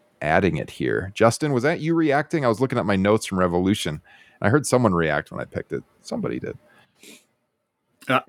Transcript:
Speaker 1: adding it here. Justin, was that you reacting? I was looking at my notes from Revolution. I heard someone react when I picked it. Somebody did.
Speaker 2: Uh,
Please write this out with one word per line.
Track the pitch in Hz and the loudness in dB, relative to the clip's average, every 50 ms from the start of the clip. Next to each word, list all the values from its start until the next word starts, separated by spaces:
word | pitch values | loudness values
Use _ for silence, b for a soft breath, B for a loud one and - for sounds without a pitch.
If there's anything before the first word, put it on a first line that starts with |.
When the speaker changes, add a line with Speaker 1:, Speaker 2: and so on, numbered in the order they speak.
| _ _ _ - | _ _ _ -6
Speaker 1:
adding | - 76 80 95 98 85 78 | -2 2 2 2 2 2 0
it | 67 - - | -2 -6 -8
here. | - - 67 62 53 - 87 98 - | -8 -6 -4 -2 -2 -2 -4 -4 0
Justin, | - 113 117 - - 156 147 | 2 2 4 4 2 -2 -2
was | 135 120 117 | 0 0 0
that | 151 175 - | 0 -2 -2
you | 151 165 165 | -2 -2 0
reacting? | 165 160 156 135 147 147 - - 160 135 | 0 2 2 2 0 -2 -2 -2 -2 0
I | 120 | 0
was | 110 95 | 0 0
looking | 131 131 - 120 | 0 -2 0 -2
at | 85 | 0
my | 104 101 | 0 0
notes | 92 95 101 110 107 - | 2 4 4 2 2 0
from | - 95 92 | -2 -2 0
Revolution. | 92 87 85 90 90 95 107 - - 85 76 76 - b b b b b b b | 0 2 2 2 2 0 0 -2 -2 -6 -8 -10 -12 b b b b b b b
I | b - | b 2
heard | - 151 123 | 2 2 2
someone | - 131 127 120 104 90 | 2 2 4 4 4 2
react | 85 82 78 73 78 - - | 2 2 2 0 -2 -4 -6
when | - - | -8 -12
I | - | -10
picked | - - - - - | -10 -8 -10 -8 -6
it. | 76 65 - _ _ _ | -8 -10 -10 _ _ _
Somebody | - - 233 240 175 58 60 - | -14 -10 -8 -6 -6 -6 -6 -6
did. | - - - - _ b b b b b b b b b b b b b _ _ _ _ _ _ _ _ _ _ _ _ _ _ - - | -8 -10 -12 -14 _ b b b b b b b b b b b b b _ _ _ _ _ _ _ _ _ _ _ _ _ _ -4 -2
Speaker 2:
Uh, | 127 131 - | -2 -2 -2